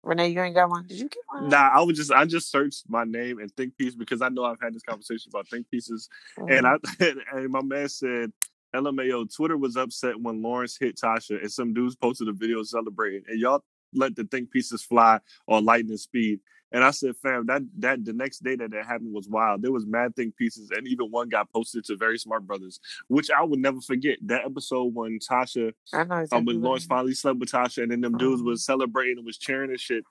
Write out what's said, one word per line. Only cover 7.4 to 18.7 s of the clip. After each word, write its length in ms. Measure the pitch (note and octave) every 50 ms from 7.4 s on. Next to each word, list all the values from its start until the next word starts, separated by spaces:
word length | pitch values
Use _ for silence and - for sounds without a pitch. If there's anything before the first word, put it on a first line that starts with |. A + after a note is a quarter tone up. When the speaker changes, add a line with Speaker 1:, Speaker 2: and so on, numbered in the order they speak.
| C3
Speaker 2:
and 80 | C3+
my 100 | C3 C3+
man 260 | C3+ C3+ C3+ C#3+ C#3+ C#3
said, 440 | - - C#3 B2+ B2 A#2+ A#2 A2 - _ - - _ _ _ _ -
"L 120 | C3 C#3 C#3+
M 100 | C#3 C3+
A 120 | C3 B2+
O, 120 | B2 A#2+ A2+
Twitter 320 | A2 - - C#3+ D#3+ E3
was 200 | C#3+ C3+ B2 A#2
upset 440 | B2+ C3 B2+ - - - B2 A2 A2
when 220 | A#2+ A#2 A2+ A2
Lawrence 340 | A2 A#2 B2 B2 B2 A#2 - -
hit 180 | C3+ A#2+ G#2+
Tasha, 440 | - - A#2 A2+ A2+ - - G#2 G2+
and 100 | G2+ G#2
some 200 | - - B2 A#2+
dudes 220 | G#2+ A#2+ B2 B2 B2
posted 320 | _ - A#2+ B2+ - A#2+ A2
a 40 |
video 300 | G2+ F#2+ A2+ A2+ A#2 A2 G#2+
celebrating, 580 | G#2+ A#2 A#2 A2+ A2 G2 G2+ A2 G2+ F#2+ G2 - -
and 100 | A2 A2+
y'all 220 | A#2 B2+ C#3 C#3+ _ _ _ _ _ _ -
let 200 | C3 C3 C3 G#2+
the 80 | - A2+
think 260 | - C3+ C3 B2 -
pieces 320 | - B2+ A#2+ - A#2+ A2+
fly 380 | - - A#2+ A#2 A#2 A2+ A2 G#2+ _ _ - _ _ -
on 160 | A2 A2 G#2+
lightning 320 | A2+ A#2 A#2 A2+ A2 A2
speed." 440 | G#2 - _ - A#2+ A2+ G#2+ G#2 G2 _ _ _ _ _ _
And 100 | - B2
I 80 | B2+ C3+
said, 240 | C#3 - C#3+ B2+ A#2+ -
Fam, 280 | - C3+ C3 B2 A#2
that, 160 | A#2 C3 C#3+ C3+ A2 - -
that, 260 | A2 B2+ C3+ B2+ G#2+
the 80 | A2+
next 300 | A2 A#2+ C3 C#3 - -
day 140 | - B2+ C3
that 160 | B2 A#2 A2